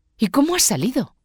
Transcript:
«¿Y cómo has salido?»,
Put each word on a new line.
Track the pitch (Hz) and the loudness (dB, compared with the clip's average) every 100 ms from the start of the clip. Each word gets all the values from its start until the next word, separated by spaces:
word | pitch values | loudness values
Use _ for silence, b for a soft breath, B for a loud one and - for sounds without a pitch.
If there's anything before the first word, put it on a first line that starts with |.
| _ - | _ -4
«¿Y | 202 | -2
cómo | 262 302 359 | 2 2 2
has | |
salido?», | - 156 196 262 185 _ | 0 0 -2 -2 -4 _